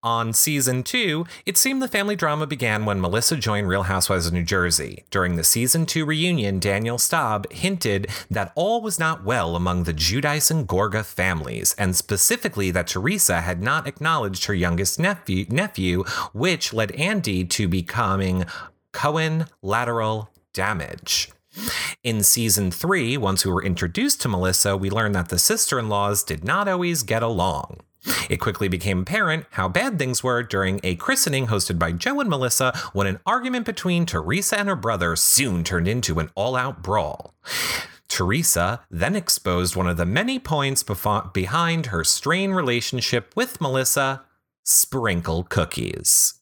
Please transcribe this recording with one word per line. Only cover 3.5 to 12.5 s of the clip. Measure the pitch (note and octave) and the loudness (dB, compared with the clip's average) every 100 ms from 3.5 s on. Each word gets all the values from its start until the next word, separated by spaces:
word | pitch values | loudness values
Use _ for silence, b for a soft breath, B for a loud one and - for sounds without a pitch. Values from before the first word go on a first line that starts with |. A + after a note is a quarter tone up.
| G#2 G2+ | 0 2
Real | F#2+ | 2
Housewives | F#2 F#2+ - F#2+ E2 | 2 0 2 2 2
of | |
New | F2 | 0
Jersey. | E2 G2 F2 E2 C#2 - _ | 2 2 2 0 -2 -10 _
During | G2+ F2+ F2 | 0 0 2
the | |
season | D#2 A#2 A#2 E3+ | 2 2 2 2
two | D#3+ E3 D3+ | 2 0 0
reunion, | D#3 F3 E3+ G2+ F#2+ | 0 2 2 0 0
Daniel | G2+ G2 A2+ B2 | 2 2 0 0
Staub | - E3 B2+ G#2+ G2+ | 2 2 2 0 -4
hinted | - F#3 F#3+ B2 G2 G2 B B | -2 -2 0 0 0 -2 B B
that | A#2 G2 | -4 -2
all | - F3+ A#3 | 0 0 0
was | A3 F3 | -2 -2
not | D#3+ D#3+ | 0 0
well | F#2 B2 E2+ | 0 0 2
among | E2+ F2+ F2+ | 0 0 0
the | F2 | 0
Giudice | D#2 D#2+ A2+ D3 D3 - | 0 0 0 0 2 2
and | D#3+ A#2 | 0 0
Gorga | F#2 G#2 A2 | 0 2 0
families, | G#2+ - F#2 E2+ C#2+ A1+ - - | -4 -2 0 0 -4 -2 -2 0
and | G2 | 0
specifically | F2+ - G2+ - A#3 G#3+ | 0 0 2 2 2 -2